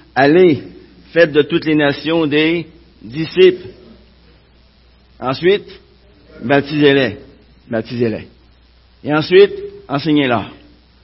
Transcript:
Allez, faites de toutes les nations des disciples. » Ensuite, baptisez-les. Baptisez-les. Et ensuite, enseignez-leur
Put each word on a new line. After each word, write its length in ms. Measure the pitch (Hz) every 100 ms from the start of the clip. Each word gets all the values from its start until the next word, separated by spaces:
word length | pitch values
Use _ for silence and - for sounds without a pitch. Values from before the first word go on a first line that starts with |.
| _
Allez, 480 | 127 139 170 180 127 - - - - -
faites 200 | 165 170
de 100 | 147
toutes 220 | 143 165
les 100 | 156
nations 540 | 151 143 139 151 165 156
des 400 | 147 156 170 160 - _ _
disciples. » 640 | 104 143 160 175 185 - - - - - _ _ _ _ _ _ _ _ _ _ _ -
Ensuite, 460 | 123 127 170 202 - - _ _ _ _ _ -
baptisez-les. 760 | 117 143 143 151 147 139 120 - - _ _ _ -
Baptisez-les. 580 | 113 110 120 117 107 - _ _ _ _ _ _ _
Et 80 | 120
ensuite, 400 | 151 151 185 196 - - - -
enseignez-leur 640 | 139 160 147 135 113 90 - - _ _ _